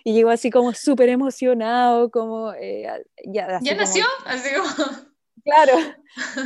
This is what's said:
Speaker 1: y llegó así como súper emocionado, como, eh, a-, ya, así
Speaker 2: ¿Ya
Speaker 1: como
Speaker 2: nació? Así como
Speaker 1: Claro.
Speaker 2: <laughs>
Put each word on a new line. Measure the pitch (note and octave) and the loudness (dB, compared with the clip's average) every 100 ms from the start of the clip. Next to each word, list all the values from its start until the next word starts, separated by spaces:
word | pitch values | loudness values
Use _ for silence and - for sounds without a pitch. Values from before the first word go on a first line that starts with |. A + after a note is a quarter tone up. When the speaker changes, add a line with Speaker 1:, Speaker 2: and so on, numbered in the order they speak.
Speaker 1:
y | A3+ | 0
llegó | A3 A3+ | 2 4
así | A#3 B3+ | 2 2
como | B3 B3 | 2 2
súper | G#3+ - C4 B3 | 0 0 4 4
emocionado, | B3 C4+ - B3+ A#3+ A3 A#3+ B3 A#3 A#3+ | 2 -2 -2 -2 0 0 0 2 2 0
como, | A#3 A3+ A3 A3 | -2 -6 -6 -10
eh, | D#3+ G3 G3+ - | -10 -10 -10 -10
a-, | - - - - | -12 -14 -20 -10
ya, | G3+ F3+ F#3 | -8 -6 -4
así | B3 | -4
Speaker 2:
¿Ya | - | -2
Speaker 1:
como | |
Speaker 2:
nació? | G4+ G4 A#4 C5+ - | -2 0 -2 -4 -6
Así | B3+ C4 C#4 | -8 -4 -4
como | F4 - C4+ C4+ - _ _ _ | -4 -4 -6 -8 -16 _ _ _
Speaker 1:
Claro. | - D4+ D4 B3+ | 2 6 6 6
Speaker 2:
<laughs> | D4+ - _ - - C4+ | 2 -8 _ -12 -10 -8